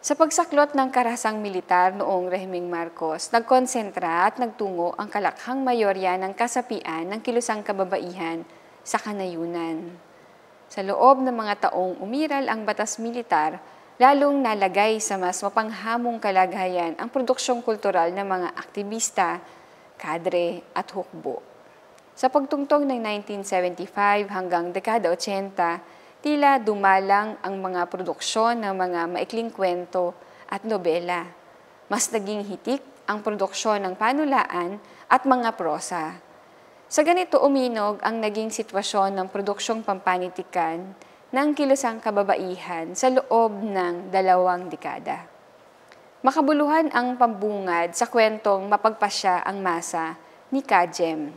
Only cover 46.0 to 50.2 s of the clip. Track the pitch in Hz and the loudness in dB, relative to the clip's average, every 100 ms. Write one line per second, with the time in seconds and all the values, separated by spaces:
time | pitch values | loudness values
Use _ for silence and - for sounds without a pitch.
46 | - _ 254 294 285 302 294 311 311 - | -20 _ 2 2 2 2 2 2 2 0
47 | 247 247 240 208 214 208 190 170 170 175 | -2 2 2 2 -4 -4 -2 0 -2 -2
48 | 233 240 220 214 214 196 196 208 220 214 | 0 4 4 4 0 0 2 2 2 0
49 | 208 - 202 180 - 196 190 170 170 175 | -2 0 0 0 -2 -4 -2 -2 -4 -6
50 | 165 185 | -6 -8